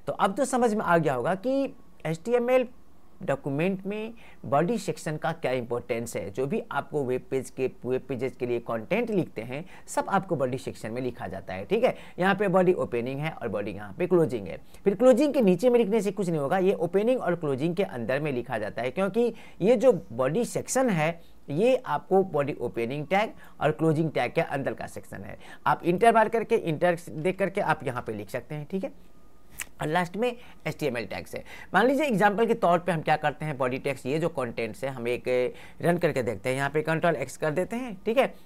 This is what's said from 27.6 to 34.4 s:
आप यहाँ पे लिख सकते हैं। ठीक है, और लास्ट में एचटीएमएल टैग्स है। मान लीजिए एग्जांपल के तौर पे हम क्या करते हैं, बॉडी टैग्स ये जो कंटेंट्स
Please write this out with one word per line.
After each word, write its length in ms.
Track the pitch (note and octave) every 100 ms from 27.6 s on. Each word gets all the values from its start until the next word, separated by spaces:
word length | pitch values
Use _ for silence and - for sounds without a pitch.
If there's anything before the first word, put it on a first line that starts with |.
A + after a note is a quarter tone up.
आप 240 | E3 D#3 C3
यहाँ 180 | B2 A#2+
पे 60 | A2
लिख 160 | G#2
सकते 240 | B2+ - D3+
हैं। 120 | D3
ठीक 180 | F#3+ C4+
है, 80 | - - - - - - - - -
और 80 | D3+
लास्ट 280 | E3 F3 G3
में 120 | B3 A#3 - - -
एचटीएमएल 380 | - D3 A#2+ G#2
टैग्स 280 | F#2 F2+ -
है। 80 | - - - F3
मान 120 | A#3
लीजिए 200 | C4+ D4+
एग्जांपल 400 | G#3 G#3 G3 A#3
के 80 | A3+
तौर 240 | F3+ F3
पे 140 | E3+
हम 80 | E3
क्या 140 | D3 D#3
करते 280 | D3+ C#3 D#3
हैं, 120 | C3+
बॉडी 200 | C3 C3
टैग्स 260 | C#3 B2+ B2
ये 120 | D3+
जो 100 | E3
कंटेंट्स 540 | E3